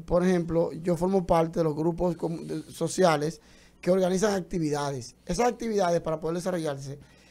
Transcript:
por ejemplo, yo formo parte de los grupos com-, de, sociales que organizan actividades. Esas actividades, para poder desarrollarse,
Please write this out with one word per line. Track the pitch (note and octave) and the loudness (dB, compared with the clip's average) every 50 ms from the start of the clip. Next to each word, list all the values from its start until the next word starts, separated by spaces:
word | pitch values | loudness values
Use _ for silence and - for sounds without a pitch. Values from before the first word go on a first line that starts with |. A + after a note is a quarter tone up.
| E3 | -4
por | - E3 F3+ F3+ | 0 2 2 4
ejemplo, | F#3 F3+ F3 E3 E3+ D#3+ E3 E3+ - D3 | 4 2 2 0 0 0 0 0 0 -4
yo | D#3+ E3 F#3 F3 | -4 -2 -2 0
formo | D3+ F3 F#3+ G3 F#3+ F3 | 0 2 2 2 2 2
parte | F#3 F3 E3 E3 E3 E3 F3 | 4 4 4 4 2 0 0
de | E3 | 0
los | D#3 D3 | 0 0
grupos | D3+ D#3 E3+ E3 E3+ F3 F3+ E3 | 0 0 -2 0 0 0 0 0
com-, | - F3 D#3+ E3+ D3+ D3+ | -2 -4 -4 -4 -6 -6
de, | D#3 D#3 D#3 D3+ - | -8 -8 -8 -8 -10
sociales | - - E3 D#3+ - E3+ F#3 E3+ D#3 C#3+ D3 D#3+ D#3+ - - - - - - - _ _ | -8 -6 -4 -2 2 4 4 6 4 4 0 -2 -6 -8 -14 -20 -20 -20 -20 -20 _ _
que | - F3+ | 0 2
organizan | F#3 F#3+ F#3 E3+ F#3+ F3+ G#3+ G#3 G3 | 2 4 2 2 2 2 2 0 0
actividades. | F#3+ E3 E3+ G3 E3+ D#3+ D3 D3 C#3+ C#3+ C#3+ C#3 B2+ A#2 - - _ - | 0 -4 -4 -4 -2 -2 -2 -2 -2 -2 -4 -6 -6 -10 -12 -18 _ -8
Esas | - - F3+ A#3+ | -4 0 0 2
actividades, | B3 A#3+ - A#3+ A3+ G#3 G3+ F#3 E3+ E3+ E3 | 0 0 -2 -4 -2 0 2 2 2 2 0
para | - E3 D#3 D#3 | 0 -2 -4 -4
poder | D#3+ D#3+ E3+ | -2 -4 -4
desarrollarse, | F3+ E3 F#3 F3+ E3+ D#3 D3+ C#3 C3+ C#3 C3+ C#3 - - - - - - - | -2 -2 -2 -2 -2 -2 -4 -4 -6 -8 -12 -12 -14 -16 -20 -20 -20 -20 -20